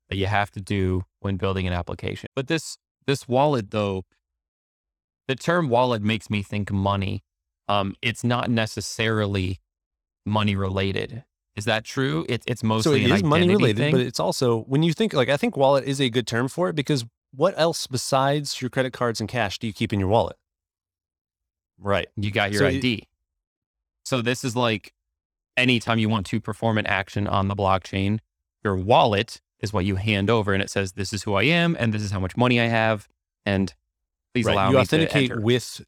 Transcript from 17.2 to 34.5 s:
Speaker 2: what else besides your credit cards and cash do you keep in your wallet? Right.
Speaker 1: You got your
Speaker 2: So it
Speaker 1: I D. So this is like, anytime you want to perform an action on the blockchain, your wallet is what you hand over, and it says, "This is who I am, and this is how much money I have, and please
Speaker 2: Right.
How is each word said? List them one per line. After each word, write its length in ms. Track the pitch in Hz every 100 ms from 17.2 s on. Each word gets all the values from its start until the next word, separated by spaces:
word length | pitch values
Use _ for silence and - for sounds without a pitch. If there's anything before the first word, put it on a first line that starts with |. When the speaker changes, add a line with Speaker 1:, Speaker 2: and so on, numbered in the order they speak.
| _
Speaker 2:
what 200 | 131 175 185
else 300 | 165 156 -
besides 720 | 127 - 135 135 147 143 -
your 80 | 127
credit 240 | - 131
cards 260 | - 120 110
and 100 | 110
cash 300 | 123 104 -
do 80 | 117
you 60 |
keep 200 | - 117
in 60 | 101
your 100 | 95
wallet? 280 | 110 90 - _ _ _ _ _ _ _ _ _ _ _ _ _ _
Right. 300 | 98 98 - -
Speaker 1:
You 140 | 101
got 220 | 104 101
your 80 | 104
Speaker 2:
So 60 | 95
it 100 | 135
Speaker 1:
I 20 |
D. 300 | 127 107 - _ _ _ _ _ _ _ _ _
So 180 | - 127
this 220 | 117 123
is 100 | 135
like, 380 | 117 120 107 - _ _ _ _ _ _ -
anytime 420 | 127 120 - 113
you 100 | 107
want 180 | 110 95
to 140 | 113
perform 380 | - 107 113 110
an 80 | -
action 400 | 98 98 - 101
on 220 | 98 98
the 80 | 101
blockchain, 600 | 98 95 - 95 98 110 - _ _ _
your 140 | 107 92
wallet 640 | 92 139 131 98 104 - _ _
is 140 | 107
what 120 | 104
you 120 | 95 95
hand 340 | 110 101 101
over, 220 | 113 104
and 100 | 98
it 80 | 95
says, 220 | 101 95
"This 200 | 104 95
is 120 | 101
who 100 | -
I 100 | 98
am, 320 | 123 170 170 -
and 120 | 113
this 100 | 107
is 80 | 104
how 100 | 98
much 160 | 92 -
money 240 | 123 120
I 60 | 117
have, 420 | 113 110 107 - _ _ _
and 300 | 104 98 95 - _ _ _ _ _
please 120 | 123
Speaker 2:
Right. 60 | 110